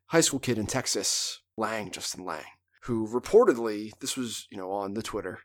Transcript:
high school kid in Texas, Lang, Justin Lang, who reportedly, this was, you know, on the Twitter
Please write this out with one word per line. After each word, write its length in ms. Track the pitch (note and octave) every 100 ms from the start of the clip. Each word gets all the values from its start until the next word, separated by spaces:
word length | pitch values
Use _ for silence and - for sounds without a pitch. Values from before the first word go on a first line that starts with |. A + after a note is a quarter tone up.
| -
high 140 | E3
school 180 | D#3+ C3+
kid 200 | - A2+
in 100 | G#2+
Texas, 720 | C3 - G#2+ - - - - _ -
Lang, 340 | G#2+ A2 F#2
Justin 340 | - - -
Lang, 200 | F2+ D#2+ - - _ _
who 240 | - A2+ G#2+
reportedly, 840 | A#2+ - G#3+ A#3 B2 A2+ G#2 G#2+ -
this 160 | C3 C3
was, 300 | A#2+ G#2+ -
you 80 | G#2
know, 120 | F#2
on 240 | G2+ G2
the 80 | G#2
Twitter 380 | G#2+ G#2+ F2+ -